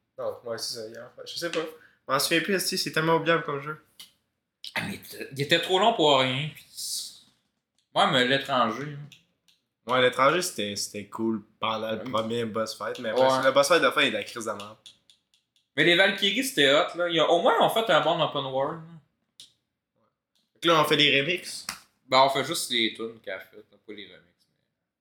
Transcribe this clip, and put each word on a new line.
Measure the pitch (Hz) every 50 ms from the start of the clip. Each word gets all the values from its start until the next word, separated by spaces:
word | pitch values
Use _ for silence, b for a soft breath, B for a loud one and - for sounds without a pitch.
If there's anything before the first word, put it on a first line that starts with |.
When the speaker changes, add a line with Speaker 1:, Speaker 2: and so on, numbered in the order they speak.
| _ _ _
Speaker 1:
Non, | - 123 107 - - -
ouais, | 120 113
c'est | 110 - - 123
ça, | 117 110
il | 113 113
y |
a, | 117 120 - - - -
je | - -
sais | - 170 170
pas. | 170 160
Je | 160 160 - - - _ _ _ _ - 135
m'en | 143
souviens | - - 170 160
plus, | 160 208 196
esti, | 175 180 - 185
c'est | 185 - 147
tellement | 143 160 160 165 165
oubliable | 165 147 165 170 156 156
comme | 151 143 139
jeu. | 143 151 156 - _ _ _ - - - _ _ _ _ _ _ _ _ _ _ - - -
Speaker 2:
Ah, | - 107 104
mais | 101
t-, | - - - - 104 - -
il | 143 131
était | 139 - 170 165
trop | - 180 190 185
long | 208 - 220
pour | - 156 147 139 131
rien, | 131 127 127 139 151 151 -
pis | - - _
c'est-, | - - - - - - - - - - _ _ _ _ _ _ _ _ _ _ _ _ _ _ -
moi, | 160 196 190
mais | 147 127 123
l'étranger, | 127 139 - - - 135 127 117 110 113 127 143
là. | 151 147 143 147 - - - _ _ _ _ _ _ _ _ _ _ _ _ _ 117 123
Speaker 1:
Ouais, | 127
l'étranger, | 127 123 123 131 135 143 160 180
c'était, | 175 - - - 104 101 101
c'était | 98 - - - 104 104
cool | - - - 113 113 110 104 - _ _ _
pendant | 107 110 110 107 110 110
le | 113 101
Speaker 2:
Ouais. | - 131
Speaker 1:
premier | - 117 113 110 117 120 117
boss | 110 101 110 110 - -
fight, | - 107 117 127 131
mais | 120 110
après | 107 123 131
Speaker 2:
Ouais. | 131
Speaker 1:
ça, | 131 131 131
le | 135
boss | 123 143 139
fight | - 175 151
de | 139 123
fin, | - 151
il | 143
est | 123
de | 107
la | 101 104
crise | - - 120 110
de | 110
merde. | 104 101 101 107 110 - _ - - _ _ _ _ _ _ _ _ _ _ _ _ _ _ _ _
Speaker 2:
Mais | 135 156
les | 175 175
Valkyries, | 180 196 202 196 - 202 196 190 247 262
c'était | - - 156 143 135 143
hot, | 156 175 - -
là. | 170 175 170
Il | 170
y | 160
a, | 151 -
au | 170 170
moins, | 202 302 466 415
on | - -
fait | - 220 220 -
un | 160 147
bon | 143 156 170 165
open | 147 135 - 139 135
world, | 135 131 131 139 156 165 165
là. | 160 170 165 156 - _ _ _ _ _ _ - - - _ _ _ _ _ _ _ _ _ _ _ _ _ _ _ _ _ _ _ _ _ _ 160
Speaker 1:
Puis | 170 165
là, | 156
on | 147
fait | - 160
des | 147 147 135 131 139
remixes ? | 139 170 180 - - - - - - - - - - _ _ _ _
Speaker 2:
Ben, | 127 131 131 135
on | 131
fait | - 139 131
juste | 151 - - - -
les | 123 117 110 107 -
tunes | - 113 113 113 113 _
qu'elle | 101 95
a | 90
faites, | - - 107 107 - _
pas | 104 104 _ 110 104
les | 104 98
remixes. | 90 90 82 85 87 _ _ _ _ _ _ _ _ _ _ _ _ _ _